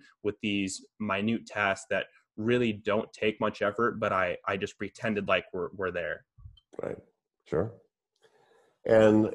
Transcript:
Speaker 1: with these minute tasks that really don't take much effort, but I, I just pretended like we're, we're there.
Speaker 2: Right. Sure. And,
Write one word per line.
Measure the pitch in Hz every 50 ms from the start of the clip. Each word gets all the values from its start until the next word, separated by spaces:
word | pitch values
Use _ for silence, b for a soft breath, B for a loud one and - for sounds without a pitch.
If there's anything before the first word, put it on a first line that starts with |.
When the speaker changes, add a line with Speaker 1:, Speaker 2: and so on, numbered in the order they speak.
| b b b b -
Speaker 1:
with | 104 101 -
these | - 107 101 101 98 95 92 - - - _ -
minute | 107 104 95 98 104 110 113 107 -
tasks | - - 104 104 98 98 - - -
that | 98 95 - - b b b b _ -
really | 107 113 123 123 123 117
don't | 104 101 - 110 101 110 - -
take | - - - 107 107 -
much | 110 107 104 -
effort, | 104 101 104 - 117 117 - 107
but | 107 104 101
I, | 95 92 90 87 - - 98
I | 101
just | 98 98 98 - -
pretended | 104 95 - - - 113 110 101 101 92
like | 98 90 87 - -
we're, | 92 87 - -
we're | - 95 92
there. | 87 87 82 80 78 - - _ _ - - - - _ _ _ - -
Speaker 2:
Right. | - - - - - _ _ _ _ _ _ _ _ -
Sure. | - 76 95 113 - - _ _ _ _ _ _ _ b b b b b b b b b b b b b -
And, | - 113 110 110 107 107 107 107 104 -